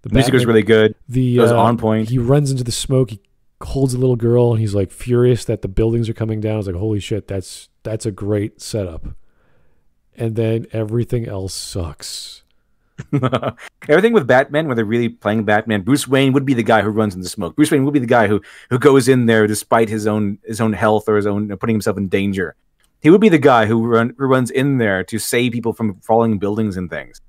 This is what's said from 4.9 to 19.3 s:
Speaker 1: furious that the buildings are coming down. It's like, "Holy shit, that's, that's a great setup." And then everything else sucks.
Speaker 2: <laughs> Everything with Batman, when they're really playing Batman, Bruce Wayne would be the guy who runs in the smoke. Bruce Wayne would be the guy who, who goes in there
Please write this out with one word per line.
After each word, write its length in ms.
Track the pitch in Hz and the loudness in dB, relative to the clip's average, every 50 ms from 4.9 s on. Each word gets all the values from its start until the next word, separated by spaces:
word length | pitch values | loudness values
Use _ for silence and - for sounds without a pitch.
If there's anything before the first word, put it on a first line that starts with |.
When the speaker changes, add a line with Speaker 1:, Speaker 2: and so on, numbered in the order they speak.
Speaker 1:
furious 540 | - - - 120 123 120 123 123 123 110 - | -6 -14 -4 -2 0 2 4 2 2 0 -2
that 160 | - 113 - | -6 -6 -6
the 60 | - | -6
buildings 420 | 98 95 - 110 113 117 117 117 110 | -4 -2 0 0 0 0 -2 -4 -4
are 40 | 113 | -6
coming 280 | - 113 110 110 107 | -6 -6 -6 -6 -4
down. 160 | 104 107 107 | -4 -4 -4
It's 100 | 107 101 | -4 -6
like, 80 | 98 90 | -6 -6
"Holy 240 | 87 104 110 107 101 | -6 -4 -4 -4 -6
shit, 280 | - - 110 101 - | -6 -6 -8 -8 -6
that's, 420 | - 98 98 92 - - - - _ _ _ _ | -8 -10 -10 -10 -10 -18 -20 -20 _ _ _ _
that's 220 | 113 110 110 - | -10 -10 -6 -6
a 60 | 113 | -8
great 500 | 98 - 101 101 107 104 101 110 _ _ | -8 -6 -6 -4 -2 -2 -4 -6 _ _
setup." 460 | - - - 110 98 87 80 76 - - - - - _ _ _ _ _ _ _ _ _ _ _ _ _ _ _ _ _ _ | -14 -8 -8 -6 -6 -6 -10 -12 -12 -14 -14 -16 -20 _ _ _ _ _ _ _ _ _ _ _ _ _ _ _ _ _ _
And 180 | - 117 113 110 | -8 -8 -6 -2
then 300 | 113 113 110 113 117 - - - | -2 -2 -2 -2 -4 -6 -6 -6
everything 540 | 110 110 104 110 120 113 - - 120 113 | -6 -6 -4 -4 -4 -4 -2 -4 -6 -6
else 260 | 113 104 95 95 95 - | -6 -8 -8 -8 -8 -10
sucks. 880 | - - - - 101 87 78 71 _ - - - - - - - - _ _ _ _ _ _ _ _ _ _ _ - - _ | -12 -14 -10 -8 -8 -8 -8 -10 _ -16 -14 -14 -14 -16 -18 -20 -20 _ _ _ _ _ _ _ _ _ _ _ -20 -10 _
Speaker 2:
<laughs> 0 | - 139 131 127 131 127 123 131 117 _ - - _ _ - - | -4 -2 -2 -2 -2 -2 -4 -6 -10 _ -20 -20 _ _ 0 2
Everything 240 | 147 170 190 233 233 | 2 4 4 4 2
with 120 | 208 139 | 2 2
Batman, 420 | 117 127 131 139 - 143 151 165 | 4 2 2 2 2 -2 -4 -2
when 100 | 151 123 | 0 -2
they're 80 | 113 110 | -2 -2
really 240 | 101 117 120 120 113 | 0 0 0 -2 -2
playing 340 | 117 _ - 104 107 113 107 | -4 _ -4 -2 -2 0 2
Batman, 380 | 101 104 107 110 117 110 101 | 2 0 0 2 0 -2 -2
Bruce 260 | 87 101 139 139 - | 2 0 0 0 0
Wayne 240 | 127 131 131 135 135 | 0 2 2 2 2
would 140 | 127 143 135 | 2 0 0
be 80 | 135 135 | 0 -2
the 100 | 117 110 | 0 2
guy 180 | 107 117 110 | 2 2 2
who 80 | 98 110 | 2 0
runs 240 | 104 110 107 104 92 | 0 0 -2 -2 -2
in 60 | 92 | -6
the 80 | 92 | -10
smoke. 280 | 87 - - 92 85 - | -10 -8 -8 -8 -6 0
Bruce 120 | - 151 151 | 0 2 2
Wayne 140 | 165 143 131 | 2 0 0
would 100 | 143 143 | 2 0
be 60 | 147 | -2
the 60 | 123 | 2
guy 220 | 113 127 120 110 | 4 4 4 4
who, 140 | 98 107 98 - - - - - _ | 4 2 -2 -4 -8 -20 -20 -6 _
who 100 | 120 127 | -4 2
goes 300 | - 147 135 139 113 127 | 4 6 6 6 4 4
in 160 | 131 127 120 | 2 4 4
there 220 | 113 | 4